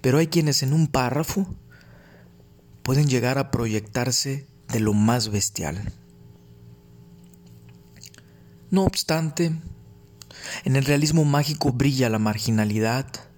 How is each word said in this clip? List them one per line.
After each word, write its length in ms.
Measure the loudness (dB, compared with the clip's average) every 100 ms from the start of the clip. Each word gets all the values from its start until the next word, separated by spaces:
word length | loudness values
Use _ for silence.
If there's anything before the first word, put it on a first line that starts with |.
Pero 160 | 2 2
hay 100 | 2
quienes 360 | 2 2 0
en 100 | 0
un 140 | 2 2
párrafo 600 | 2 0 -2 -2 -4 -4 -8 -16 -20 -20 -20 -20 -20 -20 -20 -20 -20 -20 -10
pueden 240 | 0 2 4
llegar 300 | 2 2 -2
a 140 | -2
proyectarse 960 | -2 0 -2 -2 -4 -2 -2 -4 -8 -12 -20 -6
de 100 | 0
lo 140 | 2
más 360 | 4 4 2 0
bestial. 640 | -2 -2 -4 -6 -6 -8 -12 -20 -20 -20 -20 -20 -20 -20 -20 -20 -20 -20 -20 -20 -20 -20 -20 -20 -20 -20 -20 -20 -20 -20 -20 -20 -20 -2
No 120 | 2
obstante, 680 | 2 0 -2 -2 -2 0 -2 -2 -8 -18 -20 -20 -20 -20 -20 -18 -14 -8
en 120 | 0
el 100 | 0
realismo 380 | 2 2 2 4
mágico 480 | 4 2 0 -2 -2
brilla 380 | 2 0 2 0
la 100 | 2
marginalidad 880 | 0 -2 0 0 0 0 0 -2 -4 -14 -20